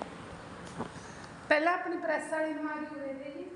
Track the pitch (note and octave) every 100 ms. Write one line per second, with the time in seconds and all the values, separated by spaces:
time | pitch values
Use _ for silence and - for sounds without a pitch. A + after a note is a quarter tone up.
0 | - - - - - - - - - -
1 | - - - - - D4+ E4 F4+ E4+ E4
2 | E4 D4+ D4+ D#4 D#4 D4+ D#4 D4+ D4+ C#4+
3 | C4+ C4+ C#4+ E4 F4+